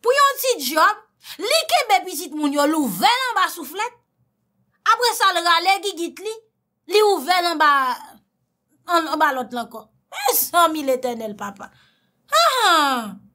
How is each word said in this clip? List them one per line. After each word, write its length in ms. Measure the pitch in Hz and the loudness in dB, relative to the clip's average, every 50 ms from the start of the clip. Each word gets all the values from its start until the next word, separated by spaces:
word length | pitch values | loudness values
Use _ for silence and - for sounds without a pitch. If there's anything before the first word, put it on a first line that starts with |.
pou 160 | - 466 523 | 2 2 4
yon 240 | 587 554 554 539 539 | 4 4 4 2 0
ti 160 | - 539 466 320 277 247 | -2 -2 -2 -2 -2 -2
dyòb? 340 | 311 311 330 392 427 415 - _ _ _ _ - - - 339 | 2 4 4 4 2 -2 -10 _ _ _ _ -18 -12 -8 -2
Li 200 | 466 587 659 640 640 640 | 0 0 0 0 2 0
kenbe 280 | 640 - 440 403 370 - | 0 2 2 0 0 0
pitit 240 | 370 359 269 370 285 | -4 -10 -10 -10 -10
moun 240 | 285 302 302 285 277 | -6 -4 -2 -2 0
yo, 80 | 285 285 | 2 2
l 160 | 285 320 320 | 2 2 0
ouvè 320 | 285 233 180 170 277 415 | -2 -2 -2 0 2 2
l 200 | 480 508 523 494 440 | 2 2 -2 -2 0
anba 180 | 392 370 320 | -2 -2 -2
souflèt. 480 | - 349 294 247 311 381 440 494 480 _ _ _ _ _ _ _ _ _ _ _ _ _ _ _ _ _ _ - | -4 -12 -14 -14 -8 -8 -8 -8 -10 _ _ _ _ _ _ _ _ _ _ _ _ _ _ _ _ _ _ 0
Apre 220 | 453 466 494 480 453 | 0 2 2 -2 0
sa 200 | - 453 392 359 | 2 0 0 0
l 60 | 339 339 | 0 2
rale 300 | 349 339 330 339 381 392 392 339 | 2 2 2 2 2 0 0 -2
gigit 360 | 403 370 311 339 330 - - 370 | -8 -6 -6 -8 -8 -8 -10 -10
li, 120 | 427 453 453 _ _ _ _ _ _ _ _ _ - | -10 -10 -10 _ _ _ _ _ _ _ _ _ 0
li 140 | 359 415 427 415 | 2 4 4 4
ouvè 300 | 392 339 254 311 359 359 349 | 2 0 0 0 0 0 0
l 100 | 349 330 | -2 0
anba, 180 | 302 311 294 285 277 262 254 240 - - - - - _ _ _ _ _ _ _ _ _ _ _ _ _ | 2 2 4 4 2 0 -2 -4 -6 -10 -20 -20 -20 _ _ _ _ _ _ _ _ _ _ _ _ _
anba 440 | - 349 339 320 285 294 302 311 294 269 | -2 -2 -2 0 -2 -2 0 0 0 0
lòt 180 | 262 247 247 - | -4 -6 -6 -8
la 120 | 240 226 | -10 -10
ankò, 180 | 220 - 220 214 _ _ _ _ _ - | -10 -12 -18 -18 _ _ _ _ _ -12
mezanmi 720 | 740 807 807 - - - - - 349 339 330 311 311 285 | -4 -2 0 0 0 -2 0 2 2 4 4 2 -2 -2
letènèl 500 | 262 262 254 254 254 240 226 226 214 202 - | -2 -2 -2 -2 -6 -6 -6 -10 -10 -10 -10
Papa 300 | 208 202 202 - - - _ _ _ _ _ _ _ _ _ _ _ _ | -12 -12 -12 -14 -20 -20 _ _ _ _ _ _ _ _ _ _ _ _
anhan. 920 | 571 622 679 640 539 508 440 381 339 320 294 277 262 240 226 202 185 - - - _ | 2 2 4 4 2 2 2 4 4 4 2 2 0 -2 -4 -8 -12 -16 -20 -20 _